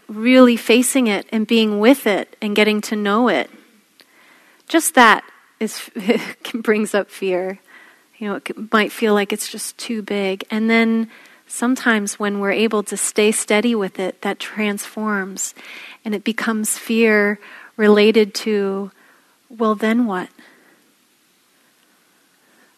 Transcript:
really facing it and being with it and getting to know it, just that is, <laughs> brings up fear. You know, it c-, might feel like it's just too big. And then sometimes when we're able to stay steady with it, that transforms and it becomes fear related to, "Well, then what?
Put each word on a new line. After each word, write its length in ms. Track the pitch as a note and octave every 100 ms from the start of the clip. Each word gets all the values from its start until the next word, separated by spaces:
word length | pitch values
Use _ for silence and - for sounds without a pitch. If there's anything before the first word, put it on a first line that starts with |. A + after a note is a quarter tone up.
| -
really 480 | G#3+ A#3 C4 B3 A3+
facing 500 | - A#3 B3 C4+ A#3
it 200 | G3 -
and 160 | A3+ G#3
being 340 | A3+ G#3+ G#3
with 260 | A3 C#4 -
it 280 | F3+ - -
and 160 | G#3+ G#3
getting 240 | G#3+ G#3+
to 160 | - G#3+
know 320 | G#3 G#3 B3
it, 220 | D#3 - - _ _ _ _ _ _ _ _ _ _ -
just 260 | D#4+ -
that 280 | - A3+ G3 - - _ -
is, 300 | G#3+ - - A#3 F#3+ -
<laughs> 320 | - - -
brings 400 | A#3 A3+ G#3+ G#3+
up 160 | G#3 F#3+
fear. 500 | - G3 F3+ F#3 G3 _ - - _ _ -
You 100 | G#3
know, 60 | F3+
it 120 | -
c-, 200 | - G#3+
might 200 | A3 G#3
feel 220 | - A3
like 180 | G#3 G3+
it's 160 | G#3+ -
just 300 | G#3+ - -
too 240 | - A3
big. 420 | G3+ G3+ G3 F#3+ -
And 180 | G#3+ A3+
then 420 | A3+ A3+ A3+ A3+ - - _ -
sometimes 720 | - A#3+ C4 A#3+ G#3+ G3+ -
when 220 | G#3 G3+
we're 120 | G3
able 300 | G3 A3 A3
to 120 | G3+ G3
stay 360 | - - G#3+
steady 420 | G#3+ - G#3 A#3
with 240 | A#3 F#3 -
it, 240 | F#3 -
that 160 | G3+ F#3+
transforms 1160 | - G#3 G#3 G3+ - - G#3+ G3+ F#3+ F#3+ - - - - - -
and 100 | A3
it 100 | G#3
becomes 520 | - A3 - A3 G#3+ -
fear 600 | - A3+ A3+ G#3 G#3 G#3 - - - -
related 580 | G#3 G#3 G#3 A3 G#3
to, 560 | - A3 G#3 G3 G3 G3 - _ _ _ _ -
"Well, 260 | A3 A3+ G#3+
then 300 | A3 A#3 A#3
what? 240 | F#3 E3+ _ - _ _ _ _ _ _ _ _ _ _ _ _ _ _ _ _ _ _ _ _ _ _